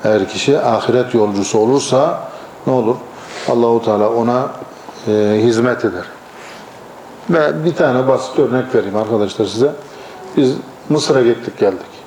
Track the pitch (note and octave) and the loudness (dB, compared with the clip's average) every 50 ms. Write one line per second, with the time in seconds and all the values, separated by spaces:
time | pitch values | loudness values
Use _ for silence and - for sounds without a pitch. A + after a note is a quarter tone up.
0 | - A2 G#2+ G#2 F#2+ - - F#2+ - - C#3 - - B2 A2+ G#2+ - - A#2 B2 | 2 2 2 2 2 0 -4 -4 0 2 2 2 4 2 0 0 0 2 2 2
1 | B2 B2 - A#2+ G#2+ G#2 G2+ G2+ G2 F#2+ - A2+ G#2+ A2+ C3 C#3+ C3+ - - C3 | 0 2 2 2 2 2 0 -2 -4 0 2 2 2 4 2 2 2 2 2 2
2 | C#3+ E3 - - - - - - - - - - - - C3 B2+ A2+ G#2+ B2 C3 | 2 2 0 -4 -8 -12 -14 -16 -18 -18 -18 -8 -2 0 0 2 2 0 -2 -2
3 | - - - - - - - - - - B2+ A#2+ A#2 A#2 A#2 A#2 G#2+ A2+ G#2+ G#2 | -4 -14 -18 -18 -16 -14 -14 -8 -2 0 2 2 4 4 4 2 2 2 2 2
4 | G#2 G#2+ A#2 A#2 A#2 A#2 B2 B2+ C3 - - - - - - - - - - - | 2 2 2 2 0 2 0 0 -2 -2 -6 -12 -14 -16 -18 -20 -18 -18 -18 -12
5 | - - G#2+ G#2+ G#2 G#2 G#2+ G#2+ A2 A#2+ A2+ A2+ A#2 B2+ B2 A#2+ - A2 F2 F2+ | -4 0 0 2 2 2 2 4 4 2 2 4 2 0 0 0 -2 -4 -4 -4
6 | F2 - - - - - - - - - - - - - - - - - - - | -10 -12 -16 -20 -20 -20 -20 -20 -20 -18 -18 -20 -20 -20 -20 -20 -20 -20 -20 -20
7 | - - - - - - E3+ E3 D3+ D3+ D3+ D#3+ D#3 F3 D#3+ - F3 C#3+ B2 B2+ | -20 -20 -20 -18 -4 0 2 2 2 2 0 0 -2 -2 0 2 0 2 2 2
8 | C3 C3 C3 A#2+ - - - - - A2+ A#2+ B2+ B2 B2+ - A#2 G2+ G2 G2 G#2 | 2 2 2 0 0 -4 0 0 2 2 2 0 -2 0 0 0 0 0 -2 -2
9 | A2 G#2+ A#2 G#2+ G#2 F#2+ - - A2 F#2+ F#2 G#2+ B2+ D3 D3 - - - - - | -2 0 0 0 0 0 0 -2 -2 -2 0 0 0 0 0 -2 -14 -16 -18 -18
10 | - - - - - - - - C#3+ B2+ C#3 - - - - - - - C#3+ D3+ | -18 -18 -18 -18 -16 -6 0 2 2 2 2 -2 -8 -14 -18 -20 -4 -2 0 0
11 | - - D3 C3+ B2 A#2 A#2+ - - - - - A2 G2+ F#2 F2 - - - - | 2 2 2 4 4 4 2 2 -2 -10 -4 0 0 0 0 -2 -10 -14 -18 -20
12 | - | -20